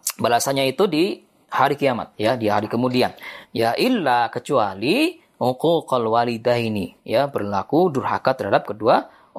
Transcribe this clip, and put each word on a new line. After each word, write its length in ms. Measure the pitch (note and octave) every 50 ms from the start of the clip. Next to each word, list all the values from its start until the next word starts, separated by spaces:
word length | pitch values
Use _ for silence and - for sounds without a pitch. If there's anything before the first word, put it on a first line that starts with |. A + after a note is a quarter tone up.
| - - - -
balasannya 520 | A#2 A#2 A#2+ A#2 - C#3 C#3 C#3 C3+ C3+
itu 160 | C3 - G3
di 360 | G#3+ D#3 D3+ F3 G#3 - - - _ _ _ _ -
hari 300 | - - B2+ C#3 C#3+ C#3
kiamat, 340 | C#3 C3+ B2 G#2+ E2+ - _ -
ya, 160 | G#2 A2 C3
di 160 | A#2+ A2+ G#2
hari 160 | G2+ G#2 G#2
kemudian, 480 | G#2 - A2+ B2+ B2+ B2 B2+ A#2 F#2 - - - - - - - _ -
ya, 180 | A2+ A2+ A2+ A#2 -
illa, 480 | F3+ B3+ C4 A3+ E3 C3+ B2 A#2+ A#2+
kecuali 880 | A2+ - B2 - - D3 C3 G#2+ G2+ F#2+ G2 A2 C#3 F#3+ C4+ D#4 F4 - - _ _ _ -
uquqal 640 | A#2 B2 B2+ - - D#3+ E3+ D#3 - - C3+ B2 A#2
walidaini, 920 | A2 A2 A#2 A#2+ A#2+ A#2+ A2 A2+ A#2+ A#2+ A#2+ A#2 A2+ G#2+ G#2 F2+ F2 - _ -
ya, 240 | - A2 A#2 C#3 C#3+
berlaku 580 | C#3 A2 G2+ G2+ G2+ F#2+ F#2+ - - D3+ F#3 F#3
durhaka 460 | C3+ B2+ G2+ - - G2 - C3 C3
terhadap 320 | - G#2+ G2 A2+ D3 - -
kedua 380 | G2+ G#2+ G#2+ A2+ D#3+ - - - - - _ _ -